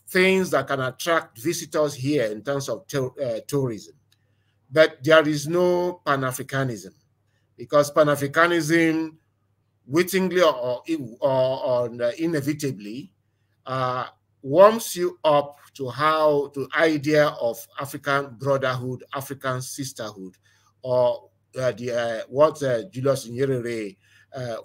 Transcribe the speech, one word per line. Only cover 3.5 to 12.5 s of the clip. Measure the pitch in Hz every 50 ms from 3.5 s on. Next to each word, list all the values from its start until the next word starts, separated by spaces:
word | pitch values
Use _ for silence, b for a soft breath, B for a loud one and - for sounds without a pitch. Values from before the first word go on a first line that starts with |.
| 143 139 135 123 110 95 - - _ _ _ _ _ _ _ _ _ _ _ _ _ _ _ _
but | 131 156 160 156 - -
there | 127 156 156 160 147 151
is | 156 143 143 156
no | 170 180 180 180 175 175 175 180 175 - _
Pan-Africanism, | 156 139 135 135 127 123 - 135 - 139 135 135 127 113 95 92 92 - _ _ _ _ _ _ _ _ _ _ _ _
because | - 120 - 151 147 147 147
Pan-Africanism, | - 165 151 147 147 139 143 139 139 165 165 175 175 170 151 147 165 170 165 160 160 160 160 156 156 _ _ _ _ _ _ _ _ _ _ _ _ _ _ 123
wittingly | 135 170 185 185 190 185 190 180 175 180
or, | 175 156 139
or, | - 123 127 123 123 - 160 160 151 127 107 117 -
or, | 156 135 131 131 127 131 131 143 143
or, | 131 127 123 123 117 117 120 120
uh, | 120 117 160
inevitably, | 160 170 165 143 - 143